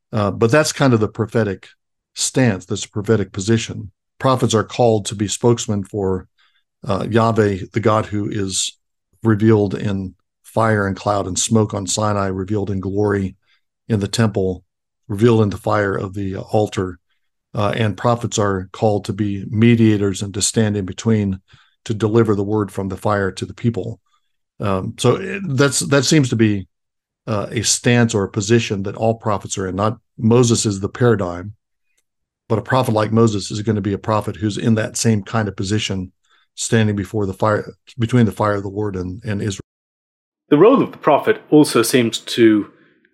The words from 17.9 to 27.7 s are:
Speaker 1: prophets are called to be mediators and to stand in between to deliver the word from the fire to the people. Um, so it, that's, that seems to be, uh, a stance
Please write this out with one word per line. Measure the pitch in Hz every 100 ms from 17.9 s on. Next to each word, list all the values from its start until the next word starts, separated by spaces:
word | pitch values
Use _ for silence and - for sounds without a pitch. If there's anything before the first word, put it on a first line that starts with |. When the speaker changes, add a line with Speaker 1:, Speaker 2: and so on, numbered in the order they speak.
| 92
Speaker 1:
prophets | 120 113 113 -
are | 101 95 92
called | - 110 101 -
to |
be | 95 104 101 95
mediators | 104 117 117 110 104 101 95
and | 98 98
to |
stand | - 120 107 104
in | 92
between | 92 113 110 98 95 _ _ _ _ -
to |
deliver | 104 110 117 107 101
the |
word | 101 107 95
from | 98 98
the | 92
fire | 107 101 95
to | - -
the | -
people. | 120 104 90 - _ _ _ _ _ -
Um, | 101 95 113 -
so | 123 185
it, | 190 202 185
that's, | 131 143 -
that | 170 139 123
seems | 160 123
to | 117
be, | 110 101 92 _ _ _ _ _ -
uh, | 104 -
a | 107
stance | -